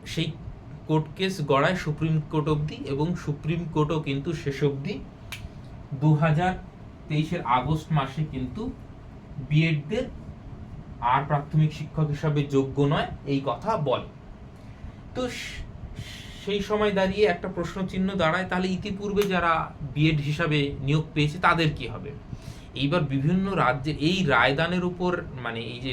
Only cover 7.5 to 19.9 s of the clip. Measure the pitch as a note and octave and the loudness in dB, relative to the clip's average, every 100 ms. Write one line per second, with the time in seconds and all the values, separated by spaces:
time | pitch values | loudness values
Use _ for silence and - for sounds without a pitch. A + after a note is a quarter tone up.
7.5 | B2 C#3 D#3 - D#3 C3 - D3+ C3 B2+ | 2 4 0 2 0 0 -2 -4 -4 -6
8.5 | - B3+ - - - - - - - B2+ | -6 -6 -8 -14 -16 -16 -16 -14 -10 2
9.5 | D3+ D#3+ D3 C#3+ A3+ C4 - - - - | 4 4 2 0 -2 -2 -8 -14 -14 -14
10.5 | - - - - - A#2+ C3+ D3 D3 - | -14 -14 -14 -14 -2 2 2 4 0 2
11.5 | D#3 D3+ - D3+ - D#3 D3 D#3 D3 C#3 | 4 4 2 -4 0 0 2 2 2 4
12.5 | C3+ C3+ C#3 C#3+ F3 A#3 - C3+ C#3 C3+ | 4 2 4 4 4 0 -4 -2 0 0
13.5 | A#2 G3 A3 C#3 A2 - - - - - | -2 0 0 2 0 -2 -14 -16 -16 -16
14.5 | - - - - - - - B3 - - | -16 -16 -14 -14 -14 -10 -4 -4 -4 -10
15.5 | - - - - - - - - - - | -10 -12 -12 -12 -10 -12 -12 -14 -10 -2
16.5 | G3+ G3 G#3 G#3 G3 F#3+ G3 G#3 F3 F#3 | -2 0 2 4 4 2 4 4 4 -2
17.5 | F3+ E3+ F#3+ F#3 F#3 F#3+ G3 D#3+ F3 F#3 | -4 -4 -2 -4 0 0 2 4 2 0
18.5 | F#3 F#3 F#3 G#3 G3 G3+ G3 F#3+ F3+ E3+ | 0 0 0 -4 -4 -2 2 2 4 4
19.5 | D#3+ - - C#3+ | 2 0 -8 -4